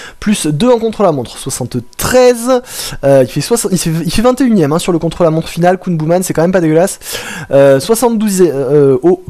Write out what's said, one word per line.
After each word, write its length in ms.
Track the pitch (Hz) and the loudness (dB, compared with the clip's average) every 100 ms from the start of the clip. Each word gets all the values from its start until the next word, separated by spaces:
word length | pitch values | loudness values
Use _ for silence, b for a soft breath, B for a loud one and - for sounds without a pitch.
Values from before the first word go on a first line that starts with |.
| B B | B B
plus 280 | 214 202 156 | -2 -2 -2
deux 200 | 147 240 | 0 2
en 120 | 233 | 2
contre-la-montre, 580 | 226 214 196 143 113 - | 0 0 0 0 -6 -10
soixante-treize. 1200 | 131 - 123 123 - - - 254 247 240 233 247 247 B B B | -10 -8 -6 -8 -10 -8 0 4 4 2 0 -2 -4 B B B
Euh, 180 | 139 139 | 2 4
il 80 | 131 | 2
fait 100 | 147 | -2
soixante, 300 | - 233 208 | -2 -2 -2
il 60 | 185 | -2
fait, 140 | 170 160 | -2 -4
il 60 | 160 | -2
fait 120 | - | 0
vingt 160 | 240 254 | 0 2
et 40 | |
unième, 280 | 262 214 143 | 2 2 2
hein, 80 | 165 | 0
sur 100 | - | 0
le 80 | 170 | -2
contre-la-montre 500 | 165 - 170 160 160 | -2 0 0 0 -4
final. 300 | 165 175 190 | -2 0 0
Koen 180 | - 165 | -2 -4
Bouman, 280 | 156 175 | 0 -2
c'est 80 | 185 | -2
quand 100 | - | -2
même 80 | 170 | 0
pas 100 | 190 | 2
dégueulasse. 380 | 160 156 190 - B B B 180 151 | 2 2 0 -4 B B B -12 0
Euh, 260 | 135 139 135 | 4 4 4
soixante-douze, 640 | 127 220 240 226 214 185 | 2 0 0 0 0 2
euh, 560 | 175 135 131 147 139 127 | 2 0 0 2 4 4
au 200 | 170 185 | 2 0